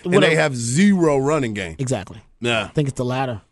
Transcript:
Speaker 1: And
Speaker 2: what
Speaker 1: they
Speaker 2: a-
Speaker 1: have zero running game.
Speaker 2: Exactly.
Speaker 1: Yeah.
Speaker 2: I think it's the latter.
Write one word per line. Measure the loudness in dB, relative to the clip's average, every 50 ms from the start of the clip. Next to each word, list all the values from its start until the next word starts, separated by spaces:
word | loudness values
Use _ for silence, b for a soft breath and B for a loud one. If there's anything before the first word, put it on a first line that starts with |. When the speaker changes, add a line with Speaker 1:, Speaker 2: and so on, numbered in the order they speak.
| -2
Speaker 1:
And | 0
Speaker 2:
what | 2 4
Speaker 1:
they | 4 4 4
Speaker 2:
a- | 2
Speaker 1:
have | 0 0 -2
zero | -4 -4 -2 2 4 4 4 4 4 4 2 2
running | 2 2 0 0 0 -2 -2 -4
game. | -6 -8 -8 -8 -8
Speaker 2:
Exactly. | -6 -4 -4 -6 -6 -10 -16 -20 -20 _ _ _
Speaker 1:
Yeah. | -4 -2 -2 -2 -2
Speaker 2:
I | -2
think | -2 -4 -4 -2
it's | -4 -4
the | -4
latter. | -4 -4 -4 -4 -4 -6 -10 -12 _